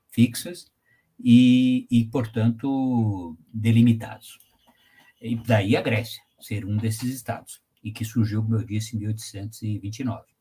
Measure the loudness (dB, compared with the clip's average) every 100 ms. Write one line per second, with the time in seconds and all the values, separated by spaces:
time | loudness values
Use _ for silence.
0 | _ 2 2 2 -12 -14 -18 _ _ _
1 | _ _ 6 8 8 6 4 0 2 0
2 | 2 -2 -4 0 0 0 -2 -2 0 0
3 | 0 -2 -10 -16 _ -4 2 6 6 2
4 | -4 -16 -20 -20 _ _ _ _ _ _
5 | _ _ -6 -6 2 2 4 0 2 -2
6 | -4 -12 _ _ -10 -8 -4 -2 -2 -4
7 | -4 -6 -8 -10 -12 -20 _ _ -12 -8
8 | -4 0 0 0 -2 -2 -2 -6 -6 -6
9 | -6 -8 -10 -14 -14 -10 -8 -8 -8 -8
10 | -8 -8 -14 _